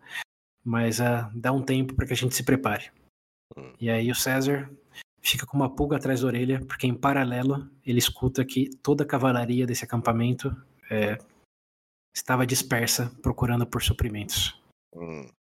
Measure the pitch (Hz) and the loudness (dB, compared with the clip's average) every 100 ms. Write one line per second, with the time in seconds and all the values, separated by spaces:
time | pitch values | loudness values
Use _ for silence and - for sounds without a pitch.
0 | - - - _ _ _ 120 117 117 120 | -12 -12 -12 _ _ _ -2 0 2 2
1 | 120 117 110 113 123 135 131 131 131 - | 2 0 -2 -4 -2 0 2 0 0 -2
2 | 127 123 127 - 123 135 110 104 - _ | -2 0 -2 0 2 2 2 -2 -6 _
3 | _ _ _ _ - - 131 - 117 113 | _ _ _ _ -20 -18 -16 -4 0 2
4 | 117 123 135 131 135 139 139 - _ - | 2 0 0 2 2 0 -2 -14 _ -20
5 | - _ - - - 139 131 - 147 139 | -20 _ -2 -2 -2 0 0 0 0 0
6 | 131 123 131 120 127 131 - - 127 117 | 0 0 0 0 0 -2 -4 -2 0 2
7 | 139 135 123 123 135 139 135 - 131 123 | 2 2 0 0 0 0 -4 -10 -2 2
8 | - - 127 131 127 131 135 - 143 147 | 2 0 0 0 0 0 -2 -2 0 2
9 | 147 139 131 123 120 123 123 117 120 120 | 2 2 2 2 2 0 0 -2 -2 -2
10 | 117 117 120 123 135 - - _ - 107 | 2 2 2 0 -4 -6 -10 _ -4 0
11 | 104 113 - _ _ _ _ _ _ _ | 0 -2 -10 _ _ _ _ _ _ _
12 | _ - - 127 120 123 - 120 117 - | _ -8 0 0 2 0 0 0 0 0
13 | 120 - 127 - 120 120 120 113 - 120 | -2 -4 -2 0 2 2 0 0 0 0
14 | 117 104 101 - - - _ _ _ 85 | -2 -4 -4 -2 -2 -4 _ _ _ -12
15 | 82 78 62 _ | -10 -10 -12 _